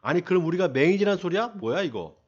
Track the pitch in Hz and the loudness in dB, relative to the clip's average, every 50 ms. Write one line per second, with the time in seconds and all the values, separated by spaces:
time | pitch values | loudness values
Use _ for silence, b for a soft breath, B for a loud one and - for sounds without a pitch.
0 | _ 113 156 175 170 - 190 185 170 160 165 180 190 170 131 131 139 170 190 202 | _ 0 0 0 0 2 2 2 2 2 0 0 0 0 2 4 4 4 4 4
1 | 202 202 202 185 185 175 170 196 226 240 220 202 143 113 123 175 196 160 117 104 | 2 0 0 -2 -2 -4 -2 -2 -4 -4 -6 -6 -4 -4 -2 -2 -4 -4 -6 -8
2 | 85 78 71 _ _ | -10 -10 -14 _ _